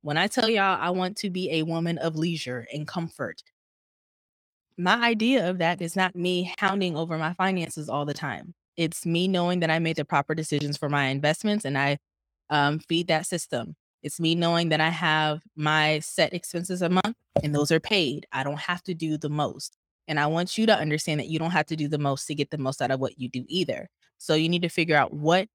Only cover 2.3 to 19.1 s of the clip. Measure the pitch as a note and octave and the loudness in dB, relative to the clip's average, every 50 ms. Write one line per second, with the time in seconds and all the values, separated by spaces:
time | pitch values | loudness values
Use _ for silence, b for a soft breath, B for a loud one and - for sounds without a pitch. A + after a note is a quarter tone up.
2.3 | E3+ D3+ - B2 B2 B2 A2+ - B2+ D3 D3+ - - F3+ E3 E3 - - C3+ G2 | -2 -4 -4 -6 -6 -8 -8 -8 -8 -8 -8 -6 -6 -6 -6 -6 -6 -8 -8 -8
3.3 | D#2+ - - _ _ _ _ _ _ _ _ _ _ _ _ _ _ _ _ _ | -8 -12 -20 _ _ _ _ _ _ _ _ _ _ _ _ _ _ _ _ _
4.3 | _ _ _ _ _ _ _ _ _ - F3 F3+ G#3 A#3+ A#3 A#3+ A#3 G#3+ A3 A#3+ | _ _ _ _ _ _ _ _ _ -2 2 2 4 4 4 2 2 2 2 4
5.3 | C4+ B3 E3+ F3 F#3 F3+ E3+ E3 F3 F3+ F3 E3 - F#3+ F#3 F#3 - F3+ F3 F3+ | 4 4 2 0 0 2 2 0 0 0 -4 -4 0 0 0 0 0 -2 -2 0
6.3 | F3+ F3+ F3+ F3+ - - G#3 F#3+ G3 G3+ F#3+ F3+ D#3+ D3 E3 E3+ E3 D#3+ D#3 D#3+ | 0 0 -2 -4 -4 0 0 0 2 2 0 0 0 -2 -2 -2 -2 -2 -2 -4
7.3 | F3 - F#3 F#3+ F#3+ F3+ E3 D3+ - D#3+ D3+ - - C#3+ D3 D3+ C#3+ - - C#3+ | -2 0 0 0 0 0 -2 -4 -6 -10 -6 -4 -2 -2 -2 -2 -4 -6 -6 -6
8.3 | A2 D2 - - E3+ _ _ _ _ - E3+ E3 E3+ - - E3+ E3 E3+ F3+ F#3+ | -8 -8 -12 -16 -20 _ _ _ _ -2 -2 -2 -2 -4 -2 0 0 2 2 2
9.3 | F#3+ F3+ F3 F3 F3+ F3+ E3 D#3+ D#3+ E3 E3 D#3+ D#3+ D#3+ D3 _ - C#3+ C#3+ - | 2 2 2 2 2 2 2 2 2 2 2 0 0 -2 -2 _ 0 0 2 0
10.3 | D#3+ E3 D#3 - D#3 C#3+ D3 C#3+ D3 - - C#3+ D3 C#3+ C#3 C3 C3+ C#3 D3 D3+ | -4 -4 -2 -2 -2 -2 0 -2 -4 -4 -2 0 2 2 2 2 0 2 2 2
11.3 | D#3+ - - G#3+ G#3 G#3+ - C3+ B2 C3+ C#3 C#3+ - - _ _ _ _ _ _ | 0 2 0 -2 -2 0 -2 -2 0 2 2 2 0 -2 _ _ _ _ _ _
12.3 | _ _ _ _ D3+ D3 C#3+ C#3+ D3 D#3+ - _ E3 E3+ E3+ - D#3+ D#3 F3+ - | _ _ _ _ 2 4 4 4 2 0 -2 _ 0 0 2 2 0 0 0 -2
13.3 | - E3 - - - A#2+ A#2 D#3+ D#3 _ _ _ _ _ - D3 - - E3+ D#3+ | -6 -6 -4 -4 -4 -6 -6 -6 -12 _ _ _ _ _ -10 -10 -6 0 0 2
14.3 | E3 F3 E3+ E3+ E3+ E3+ E3+ E3 D#3 D3+ D#3 D#3+ E3+ D#3+ E3+ D#3+ D#3 D#3 D#3 D#3 | 2 4 2 2 4 2 2 2 2 2 2 2 0 0 0 2 2 2 2 0
15.3 | D3+ D#3+ _ - _ D3+ D3+ D3+ D#3 D#3 D3+ D#3 D#3 D3+ D#3+ - - - E3 - | 0 -4 _ -14 _ -2 0 2 4 4 4 4 2 0 -2 -4 0 0 0 2
16.3 | - F3 - - - E3+ F3 - F#3 F3+ F#3 E3 F3+ F#3 - G#3+ A#3 _ _ _ | 0 -6 -8 -6 -6 -6 -4 -4 -2 0 0 2 2 2 2 0 -4 _ _ _
17.3 | _ - - D3 D3 D3 D3 - E3 D#3+ - - A3 G3 E3+ C3 D3 D3 - _ | _ -2 0 2 0 0 2 4 2 2 2 2 2 2 2 0 -2 -6 -8 _
18.3 | - C3 C3 C#3+ D3 D3 - - F3 F3 _ - F3 D#3+ D#3+ D#3 | -6 -4 -4 -4 -6 -6 -4 -4 -6 -6 _ -8 -6 -4 -2 -2